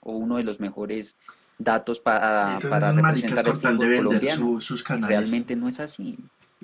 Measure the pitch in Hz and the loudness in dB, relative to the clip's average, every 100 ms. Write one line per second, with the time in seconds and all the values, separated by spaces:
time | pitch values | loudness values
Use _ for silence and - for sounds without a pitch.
0 | - 110 113 120 113 104 101 - 104 110 | -8 -6 -2 -2 -2 -4 -6 -6 -6 -6
1 | 104 - - - _ - 113 110 117 117 | -8 -16 -20 -20 _ -6 0 0 0 -2
2 | - 107 107 107 101 98 - 107 104 - | 0 2 2 2 2 0 0 2 4 4
3 | - 123 117 120 117 110 127 113 117 123 | 4 2 0 0 0 2 2 2 4 4
4 | 104 107 135 156 120 113 - 131 - 123 | 4 2 2 0 0 -2 -4 -8 -4 -2
5 | 107 104 107 120 120 120 123 127 151 - | 0 0 0 -2 -2 -4 -4 -4 -8 -10
6 | - - - _ _ - | -12 -12 -18 _ _ -20